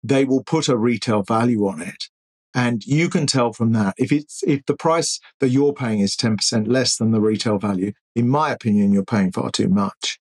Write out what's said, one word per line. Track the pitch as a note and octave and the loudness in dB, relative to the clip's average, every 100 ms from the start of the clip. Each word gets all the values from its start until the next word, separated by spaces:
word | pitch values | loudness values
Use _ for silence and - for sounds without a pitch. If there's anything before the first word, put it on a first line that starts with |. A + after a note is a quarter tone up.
they | A2+ C#3 | 0 0
will | C3+ C3 | 2 0
put | B2+ D#3+ D3 | 0 -2 0
a | B2 | 0
retail | A#2 A2+ - G#2 | 0 -2 0 -2
value | G2 A2+ A#2+ A#2 G2+ | 0 0 0 0 -2
on | F#2+ | -4
it. | F#2 - - _ _ _ _ | -12 -14 -18 _ _ _ _
And | B2+ A#2+ A#2 - | -2 -2 -2 -2
you | D3 F3 | 0 2
can | F#3 C#3+ | 0 0
tell | C3+ A#2+ | 0 0
from | - A#2 | 0 0
that, | A2+ G2+ - | 2 0 -2
if | B2+ | 0
it's, | D3 D3 - | 0 -2 -6
if | - C#3+ - | -2 -2 -2
the | - | -2
price | D#3+ E3 D3+ - - _ | 0 0 -2 -6 -12 _
that | C3 | 0
you're | C3 C#3+ | 2 2
paying | C#3 A#2 G#2+ | 0 -2 0
is | G2 | 0
ten | - A#2 G#2 | 0 -2 0
percent | - A#2 G#2+ | 0 -2 0
less | C3 B2 - | 0 0 0
than | A2 | 2
the | A2 | 2
retail | G#2+ G#2 A#2 G#2 | 2 0 0 -2
value, | G#2 F#2+ G2 - _ | -2 -2 -4 -6 _
in | A#2 A#2+ | -2 2
my | C#3 D3+ | 2 0
opinion, | A#2+ A#2 G#2 G2+ | -2 0 2 4
you're | G2+ | 2
paying | F#2+ G#2+ F#2+ | 2 0 0
far | - - | -2 -4
too | - G#2 | -2 2
much. | G2 G2 - - - | 2 0 -4 -10 -10